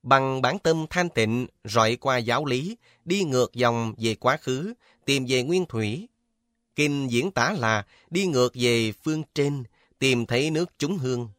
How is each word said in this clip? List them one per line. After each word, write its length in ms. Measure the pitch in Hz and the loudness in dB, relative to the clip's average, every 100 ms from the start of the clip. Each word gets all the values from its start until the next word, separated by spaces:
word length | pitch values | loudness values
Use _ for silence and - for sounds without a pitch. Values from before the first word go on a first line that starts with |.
Bằng 380 | 120 135 135 131 | 4 2 4 0
bản 180 | 127 185 | -2 0
tâm 260 | 165 165 156 | 0 0 -2
thanh 200 | 180 175 | -4 -2
tịnh, 380 | - 110 120 127 _ | 0 0 0 -4 _
rọi 320 | - 113 113 120 | -2 2 2 2
qua 220 | 139 127 | 0 0
giáo 280 | 113 120 147 | 0 -2 0
lý, 320 | 127 165 233 _ _ - | -2 -4 -10 _ _ -4
đi 180 | 196 | -2
ngược 300 | 170 127 120 | 2 2 0
dòng 400 | 120 120 117 113 110 | 2 0 0 -4 -2
về 180 | 113 107 | -4 0
quá 220 | 123 147 | -2 -2
khứ, 360 | - 131 190 240 _ _ - | -4 -4 -6 -12 _ _ -2
tìm 200 | 139 127 | -2 0
về 140 | 127 | -2
nguyên 220 | 127 185 175 | 0 -2 -2
thủy. 420 | 113 107 127 226 _ _ _ _ _ _ - | -4 -4 -6 -12 _ _ _ _ _ _ -2
Kinh 360 | 147 143 135 | 0 0 0
diễn 200 | 120 107 | 0 0
tả 200 | 120 117 | 0 0
là 340 | 110 113 110 101 _ _ | 0 0 0 -4 _ _
đi 160 | 165 190 | -2 0
ngược 260 | 135 123 123 | 2 2 2
về 380 | 120 117 110 104 | 2 2 0 -2
phương 200 | 160 156 151 | -4 -4 -4
trên, 300 | - 143 143 123 _ _ _ | -2 0 -2 -8 _ _ _
tìm 260 | 135 123 113 | 2 2 0
thấy 260 | 120 151 | 0 0
nước 200 | 156 175 _ | -2 -4 _
chúng 200 | 147 196 | -4 -2
hương. 320 | 127 123 117 | -2 -2 -6